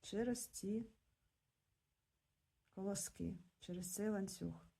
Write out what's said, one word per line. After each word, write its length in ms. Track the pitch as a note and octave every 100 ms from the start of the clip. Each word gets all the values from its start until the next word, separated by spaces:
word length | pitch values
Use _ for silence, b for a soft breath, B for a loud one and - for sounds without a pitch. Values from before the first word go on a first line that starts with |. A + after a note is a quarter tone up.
через 460 | - G3+ A#3+ A#3+ -
ці 380 | - F#3+ A3 A3+ - _ _ _ _ _ _ _ _ _ _ _ _ _ _ _ _ _ -
колоски, 600 | F#3+ G3 - - E3+ F3+ - _
через 340 | - F3+ F3+
цей 160 | - G#3+
ланцюг. 560 | G3+ F#3+ - E3+ E3 - _